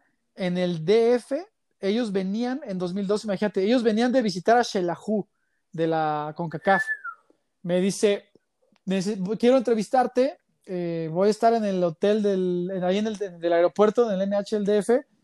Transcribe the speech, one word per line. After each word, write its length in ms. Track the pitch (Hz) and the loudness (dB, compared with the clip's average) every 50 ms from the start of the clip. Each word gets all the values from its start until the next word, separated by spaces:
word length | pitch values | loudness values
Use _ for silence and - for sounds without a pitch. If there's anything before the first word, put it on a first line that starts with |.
| _ _ _ _ _ _ _ | _ _ _ _ _ _ _
en 240 | 226 190 180 180 180 | -6 -4 -4 -2 -2
el 260 | 180 180 170 160 156 | -2 -2 -2 -2 0
D 300 | 180 214 226 226 233 247 | 2 4 4 4 4 2
F, 320 | 240 - - 277 320 381 - _ _ _ _ _ _ | 0 -2 -4 -8 -8 -8 -12 _ _ _ _ _ _
ellos 320 | 196 196 208 240 247 208 | -4 -2 -2 -2 -2 -2
venían 480 | 185 196 185 190 202 226 240 247 262 311 294 | -2 -4 -4 -4 -4 -4 -4 -4 -6 -6 -8
en 120 | 214 190 180 | -8 -6 -6
dos 140 | 180 175 | -6 -4
mil 140 | 185 202 196 | -4 -4 -2
dos, 180 | 185 208 208 - | -2 -2 -2 -2
imagínate, 380 | 214 190 - 214 202 - 196 196 | -4 -4 -2 -2 -2 -2 0 2
ellos 180 | 214 254 254 | 2 2 2
venían 300 | 220 233 208 220 240 254 | 2 2 2 2 2 2
de 100 | 226 262 | 2 2
visitar 360 | 220 202 165 185 - 214 233 247 | 0 0 -2 0 2 4 4 4
a 60 | 226 | 2
Xelajú, 640 | - - 196 180 170 160 - - 202 220 202 - - _ _ _ _ _ _ _ _ | 0 -2 -2 -2 -2 -4 -6 -4 -4 -4 -4 -4 -6 _ _ _ _ _ _ _ _
de 140 | - 160 165 | -6 -4 -2
la 480 | 160 160 160 156 151 151 151 151 156 151 | 0 0 0 0 -2 -2 -4 -6 -8 -8
concacaf. 460 | - 175 156 - 151 - 196 196 175 - - - - - - - - _ _ _ _ _ _ _ _ | -8 -8 -8 -8 -2 2 2 2 2 0 -4 -6 -8 -8 -14 -16 -16 _ _ _ _ _ _ _ _
Me 180 | - 175 175 185 | -6 -2 0 0
dice, 500 | 190 202 185 - 226 202 202 196 - _ _ _ _ _ _ _ _ _ _ _ _ | 0 0 0 2 2 2 2 0 -4 _ _ _ _ _ _ _ _ _ _ _ _
"Nece-, 320 | 190 190 190 170 202 220 190 180 196 220 - | -4 -2 -2 -2 -4 -4 -4 -4 -4 -2 2
quiero 180 | 233 240 262 | 4 4 4
entrevistarte, 800 | 262 208 247 233 214 185 - - 254 240 240 - 247 254 294 359 - _ _ _ _ _ | 4 4 2 0 0 0 0 2 2 2 2 2 0 0 0 -2 -8 _ _ _ _ _
eh, 420 | - 185 175 175 170 165 165 165 156 | -8 -6 -6 -4 -4 -4 -4 -6 -4
voy 160 | 160 180 196 214 | 0 2 2 2
a 20 | |
estar 240 | 208 - 233 226 233 | 2 2 2 2 2
en 100 | 226 214 | 2 0
el 180 | 202 190 180 180 | -2 0 0 0
hotel 380 | 170 156 - 202 202 214 220 | -2 0 0 0 2 2 2
del, 480 | 202 202 196 185 185 180 180 175 175 185 190 | 2 0 0 0 0 0 -2 -2 -4 -4 -4
en, 100 | 180 180 | -2 -2
ahí 140 | 180 190 208 | 0 0 0
en 80 | 214 | -2
el, 100 | 220 208 | -4 -4
del 360 | 185 202 185 175 170 165 170 | -6 -8 -10 -8 -4 -2 2
aeropuerto, 540 | 170 170 175 175 - - 208 214 208 247 240 226 | 2 4 4 2 4 4 2 4 4 2 2 2
en 60 | 190 | 0
el 60 | 185 | -2
N 140 | 196 196 202 | -2 -2 -2
H 200 | 202 202 - 220 | -4 -2 -2 -4
del 80 | 208 202 | -2 0
D 140 | 196 208 208 | 2 2 2
F, 260 | 185 - 240 285 - _ _ _ | 2 2 0 0 0 _ _ _